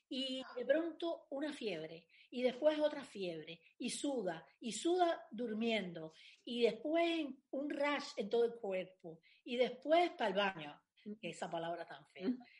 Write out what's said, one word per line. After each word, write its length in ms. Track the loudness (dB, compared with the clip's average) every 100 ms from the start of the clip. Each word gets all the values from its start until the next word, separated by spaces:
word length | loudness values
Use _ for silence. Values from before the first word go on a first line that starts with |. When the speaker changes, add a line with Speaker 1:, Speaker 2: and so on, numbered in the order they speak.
| _
Speaker 1:
Y 380 | -4 -4 -4 -6 -2
de 100 | 2
pronto 640 | 4 2 -4 -4 -4 -6
una 220 | -6 -4
fiebre, 540 | -4 -4 -4 -6 -12 -18 -20 -10
y 120 | 0
después 360 | 0 4 4 6
otra 240 | 2 0 -8
fiebre, 560 | -6 -6 -6 -10 -14 _ -8
y 120 | -6
suda, 540 | -2 -2 0 0 -2 -8 _
y 140 | -8
suda 540 | -2 2 4 4 2 -4
durmiendo, 840 | -6 -4 -2 0 0 -2 -6 -10 -14 -20 -16 -8
y 180 | 2
después 640 | 2 2 0 2 4 2 -2 -8 _
un 180 | -6 -4
rash 400 | 0 0 0 -2 -6
en 120 | 0
todo 160 | 2 2
el 100 | 0
cuerpo, 640 | -4 -2 -4 -10 -14 -14 _ _
y 140 | -4 2
después 540 | 2 0 4 6 6 2
pa'l 160 | 0
baño, 480 | 2 2 0 -8 -14 _ _ -12 -10
que 100 | -8
esa 200 | -6 -4
palabra 360 | -4 -4 -4 -8
tan 180 | -14 -16
fea, 220 | -6 -4
Speaker 2:
Ujú. 160 | -4 -6 -20